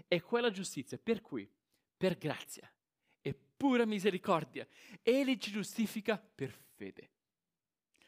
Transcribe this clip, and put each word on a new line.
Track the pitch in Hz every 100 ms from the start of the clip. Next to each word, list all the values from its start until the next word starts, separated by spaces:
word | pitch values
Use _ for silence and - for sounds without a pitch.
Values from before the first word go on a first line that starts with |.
| -
è | 170
quella | - 233 240
giustizia | 190 185 151 - 127
per | - 220
cui, | - 123 98 _ _ _ _ -
per | 185 175
grazia | 151 123 - - - _ _ _ _ _
e | 143
pura | - _ - 277 240 226
misericordia, | 208 202 180 - 165 - 131 110 - - -
Egli | - 262 269 220
ci | 208
giustifica | 208 185 - 214 226 208 208
per | - - 131
fede. | - _ - 98 - - _ _ _ _ _ _ _ _ _